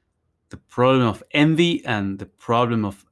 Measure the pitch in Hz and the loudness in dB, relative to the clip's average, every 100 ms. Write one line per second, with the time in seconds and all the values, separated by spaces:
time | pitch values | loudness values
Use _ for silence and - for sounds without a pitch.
0 | _ _ _ _ _ - _ - 127 131 | _ _ _ _ _ -20 _ 0 2 2
1 | 120 - - 147 151 160 175 165 139 107 | 0 -2 -4 0 2 2 0 -2 -4 -4
2 | 98 98 101 _ - 117 120 117 101 - | -4 -8 -14 _ -2 0 0 -2 -4 -8
3 | _ | _